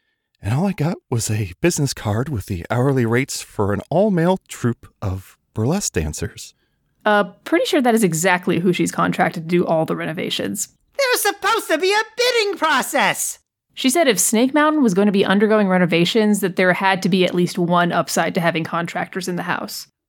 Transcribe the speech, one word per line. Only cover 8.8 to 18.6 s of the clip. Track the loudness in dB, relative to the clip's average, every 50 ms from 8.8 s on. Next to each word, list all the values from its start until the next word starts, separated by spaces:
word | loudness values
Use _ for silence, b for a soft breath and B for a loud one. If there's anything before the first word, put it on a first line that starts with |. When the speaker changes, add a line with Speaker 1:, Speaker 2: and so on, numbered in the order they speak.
| 0 -2 0
Speaker 2:
contracted | -2 -2 -2 0 0 0 0 -2 -6 -6
to | -2
do | 0 0 2
all | 2 0 0 0
the | -2 -4
renovations. | -6 -6 -8 -6 -6 -6 -6 -6 -6 -6 -6 -6 -6 -8 -10 _ _ _ _ _ -2
Speaker 3:
There's | -2 0 0 0 0
supposed | -2 -4 -2 -2 -2 -2 -2 0 -2
to | -2 0
be | 2 0
a | 0 0 -2 -4 -4
bidding | -2 0 0 2 0 0 -2 -2 -2
process! | 0 0 0 0 -2 0 0 0 2 2 0 -2 -4 -8 -8 -12 _ _ _ _ _ _ -10
Speaker 2:
She | -2 0 0
said | 2 4 4 4
if | 2 2
Snake | 0 0 2 2 2 2 2
Mountain | 2 2 2 2 2 2
was | 2 2
going | 4 2
to | 2 2
be | 2 2
undergoing | 2 2 2 4 4 4 4 4 4
renovations, | 4 2 2 2 4 2 2 2 2 2 4 4 2 2
that | 0 -2 0
there | 2 2 2 2
had | 2 2 0 0 2 0
to | 0
be | 2 2 2
at | 2 2
least | 0 0 0 0
one | -2 0 2 2 2 2 2 0
upside | -2 -2 -2 -2 -2 -2 -2 -2
to | 0
having | 0 0 0 -2